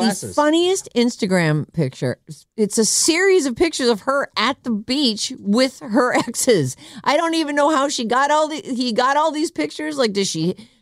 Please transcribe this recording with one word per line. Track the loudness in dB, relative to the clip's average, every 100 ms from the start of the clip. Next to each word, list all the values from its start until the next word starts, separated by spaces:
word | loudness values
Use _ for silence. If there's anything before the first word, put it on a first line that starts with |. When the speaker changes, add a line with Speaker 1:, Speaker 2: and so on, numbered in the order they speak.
| 0 -2 -4
Speaker 1:
glasses. | 0
Speaker 2:
funniest | 2 2 2 -2 -2 0
Instagram | 0 0 0 2 2 0 -2
picture. | -2 -4 -2 -6 -6 -12 -20 _ -4
It's | -2 0
a |
series | 0 2 2 2 4 4 2
of | 0
pictures | -2 0 0
of | 0
her | -2 -2 -2 -2
at | -2 -2
the | -4
beach | -6 -2 0 0 -2 -8 -8
with | 0 2 2 -2
her | -2 0 2
<laughs> | 0 -2
exes. | -2 2 2 2 -4 -16 -6
I | 0 0
don't | 0
even | 0 0 2
know | 2
how | 2 0
she | -2
got | -2 0 2
all | 2 0
the, | -4
he | -8 -4 -2
got | 0 2 2
all | 0
these | -2 -4
pictures. | -4 -6 -6 -8 -2
Like, | -2
does | 0 -2
she | -2 -4 -4 -12 _